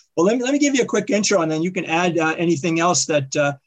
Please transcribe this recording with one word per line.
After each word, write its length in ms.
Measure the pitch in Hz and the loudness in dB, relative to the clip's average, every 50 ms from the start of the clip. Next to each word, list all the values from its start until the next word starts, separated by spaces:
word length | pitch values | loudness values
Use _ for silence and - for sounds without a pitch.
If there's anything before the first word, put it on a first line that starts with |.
| _ _ - | _ _ -2
Well, 100 | - 170 | 0 2
let 100 | 202 233 | 2 2
me, 60 | 254 | 0
let 100 | 240 254 | 0 0
me 60 | 285 285 | 0 2
give 160 | 294 285 269 | 2 2 2
you 80 | 247 | 0
a 40 | 226 | 0
quick 220 | - - 208 196 - | 0 -2 -2 -2 0
intro, 320 | 208 208 202 - 208 180 | 0 0 2 2 2 2
and 100 | 165 156 | 2 0
then 120 | 156 156 | -2 -2
you 80 | 165 185 | -2 -4
can 160 | 180 185 165 | -4 -6 -4
add, 320 | - 165 170 180 180 160 165 | -2 -2 0 0 0 0 0
uh, 160 | 160 160 160 | 0 0 -2
anything 420 | - 170 175 170 139 143 175 160 165 | 0 0 0 0 0 0 -2 0 2
else 280 | 170 180 - - - | 2 2 0 0 0
that, 280 | - 156 147 135 135 - | 0 0 -2 -2 -2 -2
uh, 180 | 151 143 143 143 - _ | 0 0 0 -2 -6 _